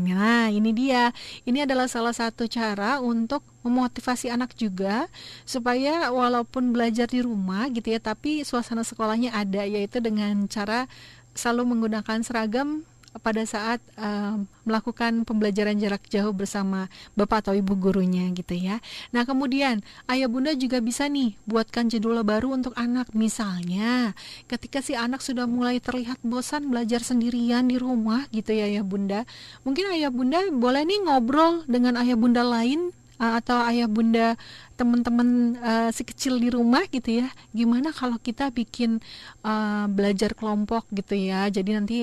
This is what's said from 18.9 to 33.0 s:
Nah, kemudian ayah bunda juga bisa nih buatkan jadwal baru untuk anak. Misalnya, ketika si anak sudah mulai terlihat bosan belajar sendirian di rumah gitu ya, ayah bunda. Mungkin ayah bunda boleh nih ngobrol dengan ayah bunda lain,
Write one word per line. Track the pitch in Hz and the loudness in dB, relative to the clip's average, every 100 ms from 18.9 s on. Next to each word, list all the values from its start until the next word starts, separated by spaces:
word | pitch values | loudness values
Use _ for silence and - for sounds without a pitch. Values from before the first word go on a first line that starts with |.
| - - 240 | -16 -4 -2
Nah, | |
kemudian | 240 269 277 269 269 220 - - - | 0 0 0 0 2 0 -4 -12 -4
ayah | 254 262 | 0 0
bunda | 247 277 | 0 0
juga | 285 254 254 | 0 0 0
bisa | 226 233 285 | -2 -2 -2
nih | 285 247 - - | 0 -2 -2 -2
buatkan | 226 220 240 233 | -2 0 0 0
jadwal | 226 226 233 | 0 0 0
baru | 208 214 262 | 2 0 0
untuk | 262 254 240 | -2 -4 -4
anak. | 240 247 247 214 | -2 -2 -2 0
Misalnya, | 220 - 208 180 175 185 226 247 233 - - - | 0 0 -4 -4 -2 -2 0 0 0 -4 -14 -20
ketika | - 240 - 277 | -10 -10 -6 -6
si | 262 | -4
anak | 247 233 269 | -2 -2 -4
sudah | - 247 247 | -4 -2 -2
mulai | 240 247 247 | 0 0 0
terlihat | 247 254 240 254 | -2 -4 -4 -6
bosan | 233 247 247 294 294 | -4 -4 -2 -4 -2
belajar | 240 233 240 | 0 0 -2
sendirian | 240 247 233 240 233 240 | 0 0 2 0 2 2
di | 254 254 | 2 2
rumah | 254 247 220 226 285 | 0 0 2 0 -2
gitu | 220 214 | -4 -2
ya, | 220 208 | 0 0
ayah | 208 | -2
bunda. | 196 202 196 202 247 - - - | -2 -2 -2 -2 -6 -14 -20 -8
Mungkin | 262 269 392 339 | -2 0 0 0
ayah | 294 | 0
bunda | 247 254 330 392 | 0 2 2 2
boleh | 269 247 269 | 2 2 2
nih | 311 415 359 | 2 0 4
ngobrol | 269 226 285 330 339 | 4 4 6 6 4
dengan | 320 247 247 240 | 0 2 2 2
ayah | 247 | 2
bunda | 240 247 240 | 4 4 4
lain, | 240 233 233 302 349 - | 4 2 2 0 -2 -6